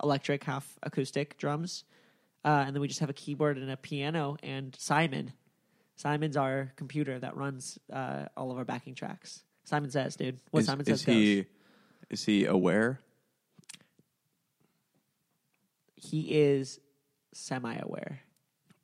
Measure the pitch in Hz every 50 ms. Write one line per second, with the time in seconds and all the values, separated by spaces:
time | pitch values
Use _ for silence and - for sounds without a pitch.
0 | - 147 143 135 - - 147 139 - - 131 135 - - - - - - - -
1 | 135 - - 139 143 - - - - 143 147 156 170 180 - - - _ _ _
2 | _ _ _ _ _ _ _ _ - 147 151 143 139 135 139 143 143 139 - -
3 | 160 135 135 - - - 143 131 151 147 143 131 131 135 135 135 - - 151 143
4 | 139 147 160 170 147 139 143 - - - 135 135 139 131 127 - - - 147 147
5 | 165 160 135 147 139 - - _ _ _ _ _ _ _ _ _ _ _ _ -
6 | - 147 147 147 156 156 135 151 139 131 135 135 135 131 - - 151 127 131 151
7 | 147 135 131 127 127 131 - - 139 139 135 127 131 - - - _ - - 135
8 | 131 127 139 139 147 - - - 131 131 127 123 123 113 123 123 - - 131 -
9 | - - - - - - - - - _ _ _ _ - - 147 147 135 123 143
10 | 131 143 147 - 143 131 127 127 - _ - 156 - 185 135 139 143 139 143 135
11 | - - 120 110 107 104 101 101 92 - _ _ _ _ _ _ _ _ _ _
12 | - - - 107 - - 104 101 95 - 95 95 90 90 87 104 110 120 135 -
13 | - _ _ _ _ _ _ _ _ _ _ _ - - - - _ _ _ _
14 | _ _ _ _ _ _ _ _ _ _ _ _ _ _ _ _ _ _ _ _
15 | _ _ _ _ _ _ _ _ _ _ _ _ _ _ _ _ _ _ _ -
16 | 151 147 - 156 156 - - 151 151 143 143 135 135 131 - - _ _ _ _
17 | _ _ _ _ _ _ - - - - - 127 120 113 113 - - - - -
18 | - - - 131 - _ _ _ _ _ _ _ _ _ _ _